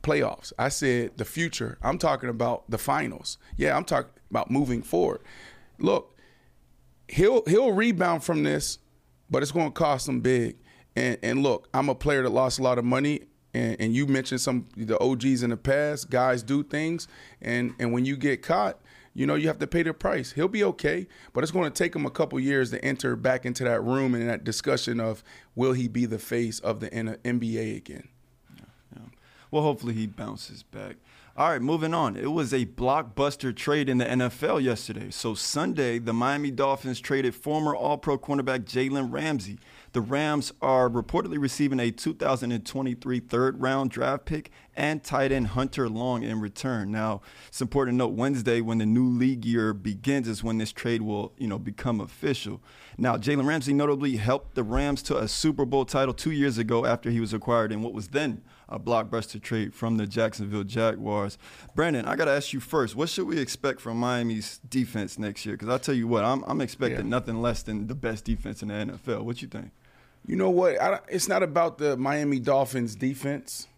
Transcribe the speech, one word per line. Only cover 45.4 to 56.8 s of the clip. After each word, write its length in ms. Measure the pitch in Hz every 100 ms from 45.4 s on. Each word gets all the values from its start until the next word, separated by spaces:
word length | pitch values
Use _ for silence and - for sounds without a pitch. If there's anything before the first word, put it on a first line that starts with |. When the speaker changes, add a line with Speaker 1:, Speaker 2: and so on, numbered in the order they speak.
| 110
Speaker 2:
Hunter 400 | 117 131 135 120
Long 340 | 110 123 123
in 160 | 113 110
return. 500 | 104 - 131 117 101
Now, 300 | 110 110 101 - - -
it's 140 | -
important 340 | 127 143 127 123
to 20 |
note 160 | 120
Wednesday, 480 | 101 131 135 113 117
when 160 | 113 113
the 80 | 107
new 220 | 117 127
league 380 | 123 127 127 117
year 280 | 117 107
begins, 540 | 104 104 101 131 139 117
is 160 | 107
when 140 | 110 113
this 140 | 110
trade 300 | - 127 117
will, 320 | 110 104 101 -
you 100 | 117
know, 100 | 98
become 420 | 101 104 131 110
official. 600 | - - 151 131 104 104 - - - -
Now, 200 | 123 117
Jalen 280 | 110 143 135
Ramsey 260 | 156 131
notably 440 | 139 147 143 143 117
helped 380 | 107 135 - -
the 80 |
Rams 380 | 107 127 143 139
to 140 | - 135
a 100 | 110
Super 380 | - 156 143 131
Bowl 200 | 139 127
title 280 | 135 135
two 180 | 123 156
years 260 | 151 139 113
ago 280 | 113 117